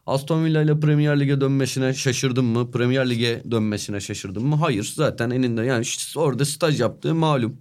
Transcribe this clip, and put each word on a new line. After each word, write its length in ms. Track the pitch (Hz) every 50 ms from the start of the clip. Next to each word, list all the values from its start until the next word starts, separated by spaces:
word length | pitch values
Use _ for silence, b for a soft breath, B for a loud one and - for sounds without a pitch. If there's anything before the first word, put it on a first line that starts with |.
| B
Aston 380 | - 131 139 143 - 165 160 160
Villa 180 | 160 156 156
ile 180 | 151 156 147 151
Premier 400 | 151 151 147 147 147 147 147 143
Lig'e 200 | 143 139 143 135
dönmesine 540 | 135 135 139 135 135 131 - 135 131 131 127
şaşırdım 520 | - - 135 120 - 139 131 120 131 127
mı? 240 | 117 113 120 123 123
Premier 400 | 123 117 123 123 131 135 131 127
Lig'e 320 | 120 113 120 120 117 - - -
dönmesine 500 | 117 110 110 107 104 101 - - 101 98
şaşırdım 460 | 95 - 101 - - 98 95 104 120
mı? 100 | 147 151
Hayır. 360 | 147 170 156 117 98 104 - -
Zaten 340 | - 147 117 127 - 117 123
eninde 320 | 123 131 127 120 113 113
yani 220 | 113 135 131 113 120
ş-, 360 | - - - - - - 139
orada 240 | 165 143 120 113 143
staj 360 | 143 - - 175 156 143 117
yaptığı 340 | 117 107 - - - 147 165
malum. 420 | 165 160 156 147 127 110 107 - -